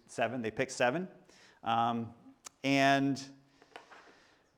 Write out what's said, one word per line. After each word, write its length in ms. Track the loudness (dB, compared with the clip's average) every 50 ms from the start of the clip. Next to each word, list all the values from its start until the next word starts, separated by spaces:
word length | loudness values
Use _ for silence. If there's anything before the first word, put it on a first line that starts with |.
| _ -8
seven, 300 | -2 0 0 0 0 -2
they 100 | -4 -4
picked 220 | -2 -2 -4 -2
seven. 360 | 0 0 2 2 2 0 -4 -8 -12 -20 -20 _ -20 -20 -20 -20 -18 _
Um, 520 | -4 -2 0 2 2 0 0 -2 -6 -8 -12 -18 -20 -20 -20 _ -20 -20 _ _
and 600 | -2 2 2 4 4 4 4 4 2 0 -2 -2 -6 -14 -18 -20 _ _ _ -20 -20 _ -20 -20 -20 -20 -20 -20 -20 -20 -20 -20 -20 _ _ _ _ _ _